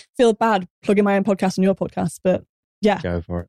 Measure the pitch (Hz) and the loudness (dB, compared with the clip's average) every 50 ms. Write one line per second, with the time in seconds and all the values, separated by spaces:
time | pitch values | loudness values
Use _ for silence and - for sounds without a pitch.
0 | - _ _ - 247 233 214 - 226 226 214 190 180 - _ _ - - 202 202 | -14 _ _ 2 2 2 2 2 0 0 0 0 -2 -6 _ _ -2 0 2 2
1 | 202 202 196 196 196 226 196 185 - 185 - - 185 196 190 - 180 - - 190 | 2 2 2 0 0 0 0 0 0 -2 0 0 2 0 0 0 -4 -6 -4 -4
2 | 185 165 - - - 185 180 - - _ _ _ _ _ _ _ - 208 202 - | -4 -4 -4 -4 -2 0 0 0 -2 _ _ _ _ _ _ _ 0 0 0 0
3 | - 90 87 87 85 - 87 87 87 | -2 -4 -4 -4 -6 -6 -6 -8 -8